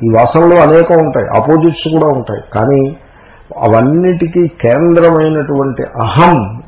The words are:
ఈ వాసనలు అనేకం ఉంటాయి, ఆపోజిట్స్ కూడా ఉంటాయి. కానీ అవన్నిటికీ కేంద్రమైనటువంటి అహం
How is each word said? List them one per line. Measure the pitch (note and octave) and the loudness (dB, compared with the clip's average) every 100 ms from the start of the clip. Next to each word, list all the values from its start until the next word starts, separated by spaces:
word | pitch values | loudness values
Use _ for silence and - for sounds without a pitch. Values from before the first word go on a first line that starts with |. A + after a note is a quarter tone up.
| A#2 | 0
ఈ | A2+ | 2
వాసనలు | A#2 D#3+ E3+ F3 | 2 2 4 4
అనేకం | D3 E3 E3 E3+ D3+ | 4 4 4 2 0
ఉంటాయి, | C3 G2+ A2 | -2 -2 -2
ఆపోజిట్స్ | C#3+ D#3+ E3 D#3+ D#3+ | 0 2 0 -2 -4
కూడా | D#3+ D#3 | -2 0
ఉంటాయి. | C3 A#2 G#2 - | -2 -6 -10 -8
కానీ | G#2 A#2 C#3 C3+ - - - - - - - | -4 0 0 -2 -8 -20 -20 -20 -20 -20 -4
అవన్నిటికీ | A2+ A2+ B2+ D#3+ F#3 F3 E3 F3 E3+ | 0 2 2 0 0 -2 -2 -2 -2
కేంద్రమైనటువంటి | - A#2 B2+ E3+ E3+ E3 D#3+ D#3 D#3 C#3+ C#3 C3+ B2+ | -2 -2 2 2 4 2 2 0 -2 -2 -4 -4 -6
అహం | B2+ B2 A2+ - F3 D#3 G2+ A#2 | -8 -8 -4 2 2 2 -2 -10